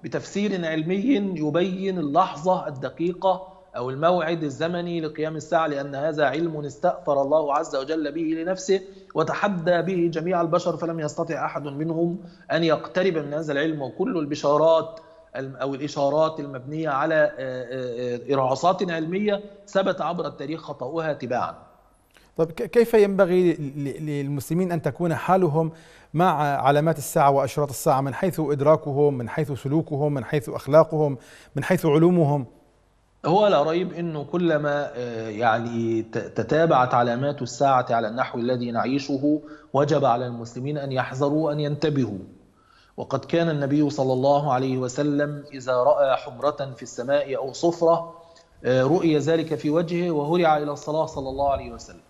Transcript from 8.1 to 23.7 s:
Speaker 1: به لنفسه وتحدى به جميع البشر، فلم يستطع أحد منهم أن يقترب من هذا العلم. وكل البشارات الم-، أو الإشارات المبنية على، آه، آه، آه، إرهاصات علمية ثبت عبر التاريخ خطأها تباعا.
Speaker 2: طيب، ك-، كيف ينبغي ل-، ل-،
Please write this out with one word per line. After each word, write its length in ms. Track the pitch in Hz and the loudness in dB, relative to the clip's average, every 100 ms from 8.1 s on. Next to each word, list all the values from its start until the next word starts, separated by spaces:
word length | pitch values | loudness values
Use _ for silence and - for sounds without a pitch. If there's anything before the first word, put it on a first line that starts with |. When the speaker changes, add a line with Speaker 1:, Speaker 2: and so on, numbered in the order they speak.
Speaker 1:
به 100 | 156 | -4
لنفسه 600 | 160 160 170 185 - 190 - - - | -4 -2 -4 -4 0 0 0 -20 -6
وتحدى 680 | 156 156 139 208 180 165 175 | -2 0 0 -2 0 2 2
به 280 | 165 185 170 | 2 0 0
جميع 280 | 160 165 180 | 0 -2 0
البشر، 360 | 170 175 180 156 | 2 2 0 -4
فلم 220 | 165 165 | -4 -4
يستطع 460 | 151 - 160 143 | -6 -4 -4 -4
أحد 180 | 151 160 | -4 -6
منهم 540 | 143 139 165 160 170 180 - - - | -8 -6 -4 0 -2 -2 -12 -20 -4
أن 120 | 160 | 0
يقترب 540 | 165 147 - 185 190 160 | 2 2 0 0 0 0
من 160 | 143 | -4
هذا 200 | 147 156 | -6 -2
العلم. 280 | 139 160 156 | -2 -2 -2
وكل 360 | 131 - 208 180 | -8 -4 -2 -2
البشارات 840 | 143 147 143 147 160 165 156 - - - _ | -4 -2 2 4 6 4 2 -12 -20 -20 _
الم-، 200 | 123 135 | -10 -10
أو 200 | 135 135 | -6 -6
الإشارات 640 | 135 147 - 139 147 156 156 | -4 -6 0 0 2 0 -2
المبنية 500 | 143 135 127 156 156 | -10 -10 -8 -6 -2
على، 260 | 135 156 | 0 2
آه، 160 | 156 147 127 | 4 2 0
آه، 920 | 131 127 120 131 123 120 123 120 117 | -8 -8 -8 -8 -6 -6 -6 -6 0
آه، 20 | |
إرهاصات 580 | 139 131 135 175 185 185 | 0 2 2 2 0 -2
علمية 520 | 165 160 185 208 202 - - - | -2 -4 -2 0 -2 -6 -20 -4
ثبت 340 | 190 196 180 | 0 0 -2
عبر 260 | 156 175 151 | -4 -4 -6
التاريخ 340 | 127 139 160 | -8 -10 -10
خطأها 520 | - 143 127 165 160 | -10 -10 -6 -4 -4
تباعا. 420 | 143 120 120 85 - - _ _ _ _ _ _ - | -4 -4 -4 -4 -8 -20 _ _ _ _ _ _ -4
Speaker 2:
طيب، 140 | 165 | -4
ك-، 120 | 165 | -2
كيف 300 | 233 240 233 | 2 4 6
ينبغي 600 | 220 202 196 180 185 180 | 6 4 4 4 6 4
ل-، 40 | 156 | 2
ل-، 460 | 143 | -4